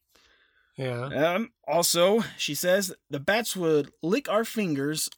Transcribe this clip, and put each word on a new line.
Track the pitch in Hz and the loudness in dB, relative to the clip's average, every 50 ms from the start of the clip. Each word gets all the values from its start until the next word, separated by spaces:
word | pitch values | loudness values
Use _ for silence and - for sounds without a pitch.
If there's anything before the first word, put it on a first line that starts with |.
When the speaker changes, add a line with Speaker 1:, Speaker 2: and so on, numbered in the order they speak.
| _ _ _ _ _ _ _ _ _ _ _ _ _ _ _ | _ _ _ _ _ _ _ _ _ _ _ _ _ _ _
Speaker 1:
Yeah. | - 135 127 123 120 123 135 - 120 147 165 175 | -8 -6 -6 -6 -6 -6 -4 -2 0 0 2 2
Speaker 2:
Um, | 190 226 226 - _ _ - | 0 -4 -6 -8 _ _ -2
also, | 147 170 175 - - 170 175 190 208 233 208 - - - | 0 2 2 2 4 4 4 4 4 4 2 -2 -6 -6
she | - - 147 | -6 -6 -4
says, | 139 - 180 180 196 196 185 170 - _ _ | -2 2 2 2 2 2 -2 -6 -12 _ _
"The | 147 143 | -10 -4
bats | 139 - 196 226 240 - - | 0 0 0 0 0 -2 -4
would | 190 180 160 156 151 139 135 - _ | -2 0 2 2 2 2 -2 -6 _
lick | - 160 190 277 277 - | -4 -2 0 0 0 0
our | 185 214 233 | 0 0 0
fingers | - - 226 214 180 151 139 139 147 156 156 - - - | -2 -2 -4 -2 -2 -2 -2 -2 -2 -4 -4 -6 -6 -8